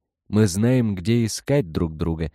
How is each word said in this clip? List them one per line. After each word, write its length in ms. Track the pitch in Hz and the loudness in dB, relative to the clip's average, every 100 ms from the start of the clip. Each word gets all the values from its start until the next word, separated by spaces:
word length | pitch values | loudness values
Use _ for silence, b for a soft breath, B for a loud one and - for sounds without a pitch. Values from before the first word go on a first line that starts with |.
| _ _ - | _ _ -2
мы 200 | 104 107 | 2 2
знаем, 480 | 87 117 127 113 92 | 2 2 2 0 -2
где 280 | 87 120 | 0 0
искать 480 | 113 - - 143 90 | 0 -4 0 0 0
друг 240 | 147 85 78 | -2 -4 -2
друга, 360 | 80 80 80 | -4 -4 -6